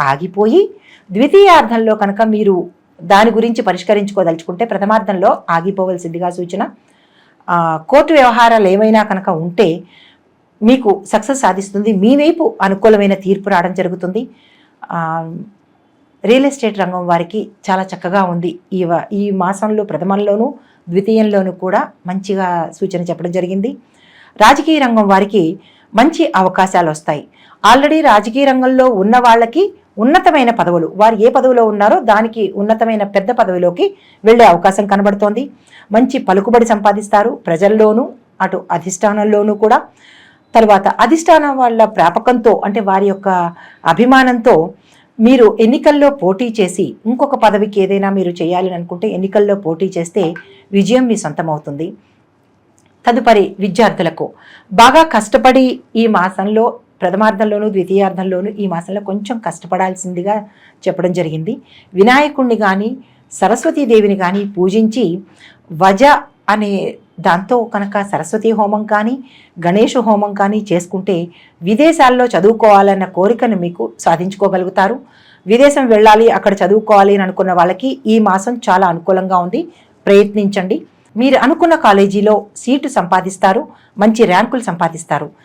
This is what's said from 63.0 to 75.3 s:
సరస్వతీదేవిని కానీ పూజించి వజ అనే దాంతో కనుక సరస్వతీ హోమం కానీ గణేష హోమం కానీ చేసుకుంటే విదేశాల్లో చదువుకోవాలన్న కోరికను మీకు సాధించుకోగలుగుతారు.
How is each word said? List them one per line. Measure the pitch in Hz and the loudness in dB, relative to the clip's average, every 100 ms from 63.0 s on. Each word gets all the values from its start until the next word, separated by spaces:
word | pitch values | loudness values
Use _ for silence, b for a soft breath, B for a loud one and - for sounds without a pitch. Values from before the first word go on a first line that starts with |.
| B B B | B B B
సరస్వతీదేవిని | - 190 240 320 320 254 220 208 196 | -4 -2 0 -2 -2 2 2 2 0
కానీ | 180 196 | -2 -4
పూజించి | 202 190 185 214 220 262 190 180 - b b b - | -6 -2 -2 0 0 0 -4 -4 -12 b b b -10
వజ | 165 190 196 277 294 - _ - | 0 2 4 4 2 -2 _ -6
అనే | 214 202 196 - - _ - | -4 -2 -4 -6 -10 _ -6
దాంతో | 185 175 190 247 | -2 -2 0 -2
కనుక | 226 208 202 202 | -2 -6 -6 -6
సరస్వతీ | 202 151 160 214 226 | -6 -8 -6 -4 -2
హోమం | 220 208 214 | -2 -2 -4
కానీ | 214 208 214 269 B B B - 170 | -2 -4 -2 -6 B B B -6 -2
గణేష | 196 240 262 | 0 0 0
హోమం | 226 208 208 | 0 0 0
కానీ | 202 202 214 208 | -2 -2 -2 -2
చేసుకుంటే | 175 175 185 190 175 175 b b b | -4 -4 -8 -4 -6 -6 b b b
విదేశాల్లో | 175 220 311 330 254 247 247 | -2 2 2 4 4 4 0
చదువుకోవాలన్న | 180 196 226 220 196 202 196 | 2 2 4 4 6 4 0
కోరికను | 185 180 196 240 240 202 | -2 -2 0 0 -2 -2
మీకు | 175 175 117 - | -6 -8 -10 -4
సాధించుకోగలుగుతారు. | - 165 185 196 196 190 180 190 196 262 - b b | -2 0 -2 -4 -2 -2 -4 -2 -2 -4 -12 b b